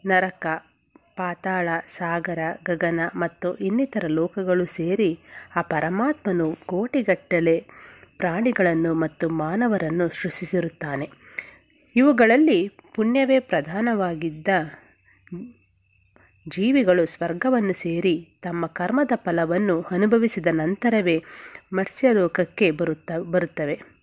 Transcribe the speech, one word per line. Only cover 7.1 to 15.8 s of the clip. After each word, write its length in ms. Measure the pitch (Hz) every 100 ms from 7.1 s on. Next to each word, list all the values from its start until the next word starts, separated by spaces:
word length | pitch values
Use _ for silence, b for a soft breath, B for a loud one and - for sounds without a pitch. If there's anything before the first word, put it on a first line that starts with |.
| 180 _ 180 170 165 - B B B B _
ಪ್ರಾಣಿಗಳನ್ನು 760 | 180 175 233 233 180 165 165
ಮತ್ತು 340 | 160 160 _ 165
ಮಾನವರನ್ನು 800 | 160 156 190 240 202 160 170 170
ಸೃಷ್ಟಿಸಿರುತ್ತಾನೆ. 1000 | - 180 - 175 185 165 - 156 139 147 - B B B B B _ _ -
ಇವುಗಳಲ್ಲಿ 720 | 277 240 226 247 311 202 196 - -
ಪುಣ್ಯವೇ 440 | - 220 254 262 262
ಪ್ರಧಾನವಾಗಿದ್ದ 1120 | 254 170 147 185 233 220 185 165 165 156 156 190 156 - b b b b _ 175 247 - _ _